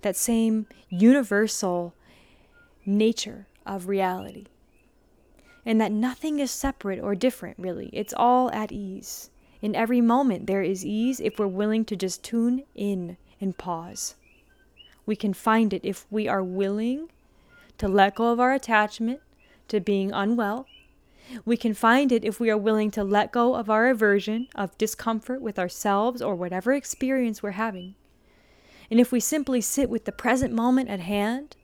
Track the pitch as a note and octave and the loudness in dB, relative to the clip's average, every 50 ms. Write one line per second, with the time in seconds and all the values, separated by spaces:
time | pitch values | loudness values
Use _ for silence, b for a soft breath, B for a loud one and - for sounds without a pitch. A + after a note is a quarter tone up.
0 | - G#3 F#3 - - - A#3 A3+ A3+ A3+ A3 A3 G#3+ b b b b b - F3 | -2 -2 -2 -2 0 0 2 2 2 2 2 0 -2 b b b b b 0 6
1 | G3+ A3+ C4 C#4+ C4 G#3 G#3 G3+ G#3+ G#3+ - - - F#3+ F3 F3 F3 E3+ - b | 8 8 8 8 4 2 2 0 2 0 -2 -2 -2 -2 -2 -2 -4 -6 -10 b
2 | b b b b b b b b b b b _ _ _ _ _ _ G3 G3 G#3 | b b b b b b b b b b b _ _ _ _ _ _ 0 2 2
3 | A3 A3 A3+ - - G#3+ - - G3 _ _ _ _ - G3 F#3+ F3 F#3 G3+ G3 | 4 2 2 0 -6 -10 -12 -16 -18 _ _ _ _ -10 -8 -8 -6 -4 -2 0
4 | F#3+ F#3 F#3 F#3 G3 G3 - - G3 - _ _ _ _ _ _ _ _ _ _ | 0 0 -2 -4 -8 -12 -16 -18 -20 -20 _ _ _ _ _ _ _ _ _ _
5 | _ _ _ _ _ _ _ b b b b b b A#3 A3+ A3 A3 F#3+ G#3+ G#3+ | _ _ _ _ _ _ _ b b b b b b 0 2 2 2 2 0 0
6 | A3+ B3+ B3+ - - D#4+ D4+ D4 C#4 B3 - - - C#4 C4 _ - G3+ F#3+ - | 0 -2 -2 -4 -4 -4 -2 -2 -2 -2 -4 -4 -4 -4 -6 _ -6 -6 -6 -4
7 | - G3+ G3+ F3+ G#3 B3+ A#3+ - - - - - F3+ F#3 F3 - - - - - | -2 -4 -2 2 0 0 0 -2 -14 -16 -14 -10 -8 -8 -8 -8 -10 -8 -8 -8
8 | G#3 - - - - A#3+ B3 B3+ B3+ B3 - G#3+ G#3+ G#3 - G#3+ G3+ F#3+ F#3 G3 | -8 -6 -2 2 4 4 4 4 2 0 -2 -4 -6 -6 -8 -10 -10 -10 -10 -12
9 | - - - - - - b b b b b b b G#3 G#3 - A3+ A3+ B3 B3 | -14 -14 -16 -16 -16 -20 b b b b b b b -2 0 0 0 2 4 4
10 | A#3 A3+ A#3 B3+ C#4+ C4 G3 F3 - - F#3+ G3 F#3+ D#3+ G3 F#3 F#3+ - G#3 G#3+ | 4 4 4 4 4 2 0 0 -2 -2 -2 0 0 0 -2 -4 -4 -4 -4 -2
11 | A3+ B3+ C4 B3+ - - G#3 - G#3+ G3 F#3 F#3+ G#3 G#3+ G#3+ A3+ A3+ - G#3+ F3+ | 0 -2 -2 -2 -4 -4 -2 -2 -4 -2 -2 -2 0 0 2 0 0 -2 -4 -4
12 | F#3+ F#3+ F3 - _ - - A#3 A3+ A#3+ B3 B3+ C#4 _ _ - G#3 G3+ G3+ F#3 | -4 -4 -6 -8 _ -4 -2 0 0 2 0 -2 -4 _ _ -6 -4 -2 -2 -2
13 | F3 E3+ F3+ - b b b b G#3 F#3+ F3+ _ - F#3 F3 E3 E3 F3 - - | -4 -8 -10 -16 b b b b -6 -6 -6 _ -8 -8 -8 -8 -8 -12 -12 -10
14 | - - - _ _ _ _ _ _ _ _ _ _ _ _ _ - b b b | -10 -10 -12 _ _ _ _ _ _ _ _ _ _ _ _ _ -20 b b b
15 | b - G#3+ G3+ - G#3 F#3+ - - A3+ A3 A3+ A3+ G#3+ G3 F3+ - - F#3+ - | b -6 -4 -2 -2 -4 -4 0 0 2 4 4 4 2 0 -2 -4 -6 -8 -8
16 | - _ G3+ G#3+ G#3+ - - G3 F#3+ F3+ F3+ F#3+ G3 F#3+ G3+ G#3 A3 A#3 B3+ C#4+ | -10 _ -6 -4 -2 0 -2 -2 -2 -4 -2 -2 -2 -2 -2 -2 -2 -4 -4 -4
17 | D#4+ E4 _ _ _ _ b b b b b b b b b _ - G3+ F#3 G3+ | -8 -12 _ _ _ _ b b b b b b b b b _ -2 2 6 6
18 | F#3+ G3+ G3+ - A3+ A#3 A#3 A#3 B3 B3+ C4+ C#4 - - A#3 G#3+ G#3+ G#3+ - - | 6 6 4 2 0 2 2 4 4 2 2 0 0 2 2 2 2 2 -2 -4
19 | A3+ A3+ B3+ C#4+ _ _ _ b b b b b b _ - G#3 F3 - G3+ G3 | -4 -4 -4 -6 _ _ _ b b b b b b _ -2 -2 0 2 0 2
20 | G3 F#3+ - - G3 G#3 A#3 A#3 A3+ G3+ G#3 B3 C4+ _ - - _ _ _ _ | 2 0 -2 -2 0 0 0 0 0 -2 -2 -6 -8 _ -20 -20 _ _ _ _
21 | _ B B B B B B3+ A#3 B - A#3+ A#3 - A#3+ G#3+ - - A3+ A#3 C4 | _ B B B B B -16 -10 B 0 0 0 2 -2 -2 2 4 4 6 6
22 | D4 C4+ B3 A#3 - - G3+ - A#3+ A3+ G#3+ G#3+ G3 A3 A3 G#3+ G#3+ G#3+ G3+ A3 | 6 4 2 2 2 -2 -4 0 0 2 2 2 2 2 2 2 2 0 0 -2
23 | G3+ G3 G3+ G#3 G#3 - - A#3+ A#3+ A#3+ B3+ - A#3 G3+ A3 G#3+ A3+ B3+ B3+ A3 | -2 2 2 2 2 2 2 2 2 2 2 0 0 0 2 4 4 4 4 4
24 | A3 G#3 G3+ G3+ F#3 - G#3+ A3+ B3 - - - G3+ F3+ _ _ A3 A3 - - | 4 4 4 4 2 0 -4 -4 -6 -8 -6 -6 -6 -6 _ _ -2 -2 -2 -4
25 | - A#3 A3+ A3 A3 - B3+ C4+ C4 A3+ G3+ - F3+ F3+ - - - G#3 G3+ G3 | -4 -4 -4 -4 -4 -6 -8 -6 -6 -6 -4 -4 -4 -4 -4 -4 0 0 2 2
26 | G#3+ A#3+ B3 A#3+ A#3 G#3+ G3+ E3+ F3+ F3+ F3+ F#3 F#3 A#3 C4+ C#4+ - - - - | 2 0 -2 -2 -4 -4 -2 -2 -4 -4 -4 -2 0 2 0 0 0 -6 -8 -4
27 | - B3+ C4+ C4 B3 A#3 G#3+ - - G3+ F#3 F#3+ A3 A3+ G3+ F#3 F3+ F#3 G3 _ | -2 0 0 0 0 -2 -2 -4 -6 -8 -4 -4 -4 -4 -6 -8 -12 -14 -16 _
28 | _ _ _ b b b b b b b b b b b b b b b A3 A#3 | _ _ _ b b b b b b b b b b b b b b b 4 4
29 | B3 A#3+ - A#3+ A3 - - D#4 C#4 - C4 B3+ G#3 - - - C#4+ A#3 - A3 | 4 6 4 -2 0 0 -2 -2 -2 0 -2 -2 0 -2 0 0 0 0 0 -4
30 | - - G3 - - A#3 A#3 C4 C4+ A#3 - A3+ A3+ B3 B3+ C4 C4 A#3 G#3 F#3+ | -6 -6 -12 -4 0 0 2 2 0 0 -2 0 2 2 2 2 2 -2 -6 -8
31 | E3+ F3 G#3 G3+ G3+ G#3+ A#3+ C4 C#4+ D4+ - _ | -6 -4 -2 -2 0 -2 -2 -4 -8 -12 -20 _